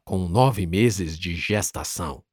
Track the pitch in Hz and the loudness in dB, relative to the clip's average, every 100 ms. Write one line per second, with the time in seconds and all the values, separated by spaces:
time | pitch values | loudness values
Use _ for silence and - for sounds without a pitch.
0 | - 92 87 98 131 107 87 92 120 98 | -4 -2 0 4 4 4 0 4 4 2
1 | 82 80 90 85 - 104 - - - - | -2 -4 -6 -4 -2 -2 -2 -6 -8 -6
2 | 82 65 _ | -6 -8 _